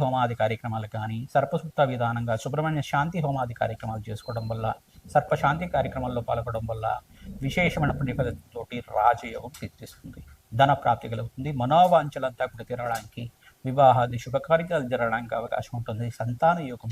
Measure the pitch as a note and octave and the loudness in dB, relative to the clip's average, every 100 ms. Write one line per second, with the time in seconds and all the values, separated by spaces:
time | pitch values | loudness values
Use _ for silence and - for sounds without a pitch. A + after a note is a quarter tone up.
0 | C3+ B2+ B2 A#2+ A2 A2 A#2+ A2+ G#2+ A2+ | 4 4 2 2 0 0 -4 -6 -6 -6
1 | G#2+ A2+ C3 C#3+ C3+ E3 D#3+ - C#3 B2 | -6 -6 0 0 2 0 -2 2 2 2
2 | A#2 A#2 A#2 A2+ C#3 C#3+ D#3 D#3 C3+ C#3+ | -2 0 -2 -2 -2 -2 0 0 0 0
3 | D#3 F3 C#3+ C#3 B2 A#2 A2+ A2+ A#2 A2 | 0 0 -2 -2 -4 -2 -4 -4 -6 -6
4 | G#2+ G#2+ - A#2 A2+ A2+ A2 A2+ _ - | -8 -10 -8 -6 -4 -2 -2 -4 _ -20
5 | - D3+ - D3 C#3+ D#3 F3 C#3+ B2+ C3 | 0 2 2 2 2 0 0 -2 -2 -2
6 | B2 B2 A#2 A#2+ A#2 A2+ A2+ A2+ A2 A2+ | -4 -4 -2 -4 -2 -4 -4 -4 -4 -4
7 | - - - - C3+ F3+ E3+ E3 C#3+ C#3 | -8 -20 -16 -6 -4 0 0 2 0 0
8 | C3+ A#2+ B2 - - A#2+ A2+ A#2+ A#2 G#2+ | -2 -2 -4 -4 -12 -12 -10 -10 -4 2
9 | G#2+ A#2 B2 A2+ A2+ - G2 - G#2 - | 4 4 -2 -12 -14 -10 -12 -12 -20 -18
10 | - - - - - A2+ C3+ C#3+ - A#2 | -18 -16 -18 -20 -4 4 4 4 2 0
11 | - A2+ A#2 - C#3 C#3+ B2 D#3 F3+ E3+ | -2 -6 -6 -6 -6 -2 4 6 8 6
12 | D3 C#3+ C3 A#2+ C3 A#2 A2 A#2+ A#2+ A2+ | 4 -2 -4 -4 -6 -6 -8 -6 -4 -4
13 | G#2+ - A#2+ - - _ C3 C3 C3+ B2 | -6 -10 -12 -12 -20 _ -2 6 8 8
14 | B2 A#2+ C3 C3+ - E3 E3+ E3 B2+ A#2+ | 4 -2 -4 -4 2 2 2 -2 0 0
15 | A#2 A2+ A#2 A#2 A#2 - A2+ A#2 A2+ A2 | 0 0 -2 -4 -4 -4 -6 -8 -6 -6
16 | A#2 - A#2 A#2+ E3 F3 C#3+ A#2+ A2+ | -6 -6 -6 2 2 2 -2 -8 -10